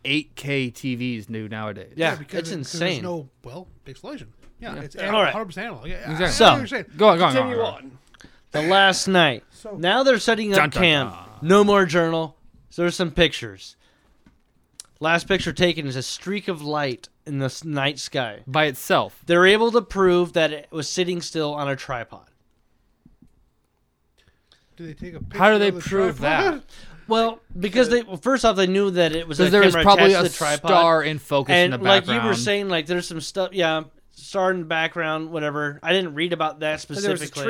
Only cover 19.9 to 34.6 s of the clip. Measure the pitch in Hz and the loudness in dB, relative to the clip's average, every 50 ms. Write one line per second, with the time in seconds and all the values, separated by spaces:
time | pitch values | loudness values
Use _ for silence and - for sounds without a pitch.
19.9 | - 196 190 185 175 175 175 160 - 175 160 151 151 147 143 - - 160 139 - | -2 0 2 4 4 4 2 0 0 0 0 0 -2 -6 -12 -12 -10 -8 -8 -6
20.9 | - 185 180 175 180 170 - - - 165 156 147 147 147 147 139 135 135 - - | -4 -4 -2 -2 -2 -6 -8 -8 -6 -4 -4 -4 -4 -4 -4 -6 -6 -6 -8 -10
21.9 | 131 120 113 - 113 95 _ _ _ _ _ _ _ _ _ _ _ _ _ _ | -10 -10 -10 -12 -16 -20 _ _ _ _ _ _ _ _ _ _ _ _ _ _
22.9 | _ _ _ _ _ _ - _ _ _ _ _ _ _ _ _ _ _ _ _ | _ _ _ _ _ _ -20 _ _ _ _ _ _ _ _ _ _ _ _ _
23.9 | _ _ _ _ _ _ _ _ _ _ _ _ _ _ _ _ _ - 170 160 | _ _ _ _ _ _ _ _ _ _ _ _ _ _ _ _ _ -18 -18 -16
24.9 | 151 - - 180 165 147 - - - 202 185 214 214 208 202 196 185 175 156 - | -14 -14 -14 -14 -14 -14 -14 -8 0 4 6 6 6 6 2 0 0 -2 -6 -4
25.9 | 190 196 190 180 151 123 131 - - - 392 392 311 277 - - - - - - | -2 0 0 0 -2 -2 -2 0 0 2 0 0 -2 -4 -8 -18 -20 -20 -20 -20
26.9 | - - - - 220 226 226 226 226 - _ - - 175 180 208 180 240 247 - | -20 -16 -6 -2 0 0 0 0 -2 -6 _ -16 -10 -6 -6 -2 2 2 2 4
27.9 | 240 240 233 214 185 151 - 240 269 233 - 226 202 190 190 180 190 196 202 196 | 2 0 0 -2 -10 -6 -2 0 0 2 2 2 4 4 2 2 2 2 0 0
28.9 | 180 180 170 160 156 165 165 160 151 143 185 180 180 208 196 185 175 165 160 196 | 2 2 0 0 0 -4 -6 -6 0 2 2 4 6 6 6 6 6 6 6 6
29.9 | 202 185 170 190 196 175 180 175 - - 160 147 147 139 - 165 185 175 170 165 | 8 8 8 6 6 6 2 0 -2 -2 -2 -2 -2 -2 2 4 4 6 6 6
30.9 | 165 160 147 151 156 143 - - 143 139 135 - 185 175 180 180 180 - - - | 4 4 2 0 -4 -6 -6 -2 0 0 2 4 4 4 4 4 2 0 4 4
31.9 | 196 196 175 190 - 233 233 226 190 - - 208 202 202 202 196 180 165 151 151 | 4 4 4 2 -2 0 0 0 0 0 0 0 -2 -2 -2 -2 -2 -4 -2 -2
32.9 | 180 180 170 - 175 160 143 - - 196 185 180 185 190 170 160 160 160 156 - | -4 -4 -4 -6 -10 -10 -10 -8 -6 -4 -4 -4 -2 0 0 0 0 -2 -4 -8
33.9 | _ _ _ _ _ - - - - 196 185 185 185 180 | _ _ _ _ _ -20 -16 -8 -4 0 0 0 0 -2